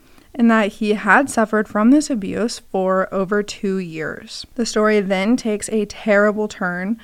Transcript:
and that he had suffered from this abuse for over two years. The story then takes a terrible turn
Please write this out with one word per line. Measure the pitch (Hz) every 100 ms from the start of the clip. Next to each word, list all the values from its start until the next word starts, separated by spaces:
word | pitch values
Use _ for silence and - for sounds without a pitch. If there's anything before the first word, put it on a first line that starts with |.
| _ - -
and | - 233
that | 220 208
he | - 214
had | 208 196 202 277
suffered | - - 214 208
from | 208 220
this | 294 294
abuse | 247 185 185 226 -
for | - 196 185 190 185
over | 190 185 208
two | 202 - 202 190
years. | 180 160 151 - 220 - -
The | -
story | 226 220 214 214
then | 196 190 196 247
takes | 226 208 -
a | 220
terrible | 202 - 226 202 208 208 214
turn | - 185 175 185 226